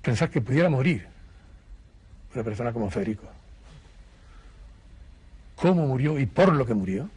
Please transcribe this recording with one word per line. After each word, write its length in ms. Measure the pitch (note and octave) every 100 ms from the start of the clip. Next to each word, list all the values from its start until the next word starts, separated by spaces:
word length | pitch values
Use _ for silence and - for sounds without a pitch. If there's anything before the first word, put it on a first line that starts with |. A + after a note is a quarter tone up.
Pensar 300 | - A#2 E3
que 100 | E3
pudiera 300 | A2 C3+ F3
morir 360 | C#3 C3 - - - - - - - - - - - - - -
una 120 | B2+
persona 280 | A2 G#2 A#2+
como 160 | A#2 G#2
Federico, 340 | - F#3+ G#2+ - - - - - - - - - - - - - - - - - - - - - - - -
cómo 300 | E3+ F3+ D3
murió 280 | C3 D3 D3+
y 80 | B2+
por 280 | - G3
lo 100 | D3+
que 100 | A#2+
murió 360 | A2 F#2 F#2+ E3+